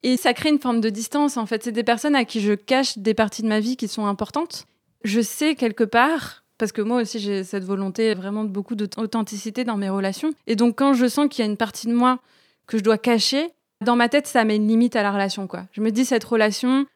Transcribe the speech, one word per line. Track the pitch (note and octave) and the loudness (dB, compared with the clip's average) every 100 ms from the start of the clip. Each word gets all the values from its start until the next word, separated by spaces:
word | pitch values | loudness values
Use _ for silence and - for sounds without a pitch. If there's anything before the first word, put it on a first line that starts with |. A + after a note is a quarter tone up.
Et | B3+ B3+ | 0 2
ça | C4 | 2
crée | B3 D#4 | 2 2
une | D4 | 2
forme | C4 A#3 | 2 0
de | A3 | 0
distance, | G#3 A3+ D4 D4 C4+ | -2 -4 0 0 0
en | A3 | -4
fait. | A3 | -4
C'est | A#3+ | -4
des | A3 | -2
personnes | A3+ A#3 D4+ C#4+ | 0 0 2 2
à | |
qui | A#3 A3+ | 0 0
je | G#3 | 0
cache | G#3 - C4 C4 - | 0 2 0 0 -2
des | G3+ | -2
parties | G#3+ G#3+ - | 0 0 0
de | A3 | -2
ma | G#3+ | 0
vie | A3 B3+ | 0 -4
qui | G#3 | -6
sont | - G#3 | -4 -4
importantes. | G3 G#3+ D4 E4+ - - _ _ _ | -4 -4 -4 -6 -8 -18 _ _ _
Je | G#3+ G#3 | -2 0
sais | A3 - D4+ D4+ | 0 0 -2 0
quelque | A#3 G#3+ | -2 0
part, | A3 A#3 C4 D#4+ - - _ _ | 0 4 4 2 -4 -16 _ _
parce | G#3+ | -6
que | - | -2
moi | G#3+ B3 | -2 0
aussi, | A3+ A#3 | -2 -4
j'ai | G3+ G3 | -4 -4
cette | F#3+ G3+ | -4 -6
volonté | F#3 G3 G3 F#3 A3+ | -4 -4 -4 0 0
vraiment | G3 F#3+ G#3 | 0 -4 -4
de | G#3+ | -4
beaucoup | G3 G3 A3+ | -4 -6 -6
d'authenticité | G#3 - A3 A3+ G#3+ G#3 A3 G#3 | -6 -4 -4 -2 -4 -6 -8 -6
dans | B3 G#3+ | -4 -2
mes | G3 | -2
relations. | G3 F#3+ G3 D#4 D4 - | -2 -2 -2 -4 -6 -4
Et | A3+ | 2
donc, | A#3+ A3+ | 2 4
quand | C#4 | 2
je | C4 B3 | 4 2
sens | B3 D4 | 2 0
qu'il | - | 0
y | A3 | -2
a | |
une | G#3 | 0
partie | A3+ - A3 | -4 -4 -2
de | |
moi | A#3 B3 B3+ _ _ _ _ - | 2 2 2 _ _ _ _ -4
que | A3+ | -2
je | |
dois | G#3 G#3+ | 2 2
cacher, | A#3+ A#3 - C4+ E4 _ _ _ | 2 2 2 0 -2 _ _ _
dans | G#3 A#3+ | 0 2
ma | A#3+ | 4
tête, | C#4+ C#4+ | 2 2
ça | B3+ | 2
met | A3 G#3+ | 2 2
une | G#3+ | 4
limite | A3+ A#3+ A#3+ | 4 4 2
à | |
la | G3+ | 0
relation, | G3+ G3 G3 F#3+ | 0 -2 -2 -8
quoi. | F3 F#3 | -10 -12
Je | - | -4
me | A3 | -2
dis, | A3 B3+ | 0 2
cette | A#3+ | 0
relation | - A#3 G#3+ G3+ B3 C4 C#4 | 0 2 2 2 0 0 0